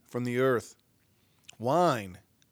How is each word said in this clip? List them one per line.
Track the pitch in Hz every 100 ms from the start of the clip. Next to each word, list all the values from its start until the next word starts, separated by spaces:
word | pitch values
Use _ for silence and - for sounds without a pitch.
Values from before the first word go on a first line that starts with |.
from | _ 123
the | 123 123
earth, | 131 120 - - _ _ _ _ _ _ - -
wine | 113 156 175 127 98 90 _ _ _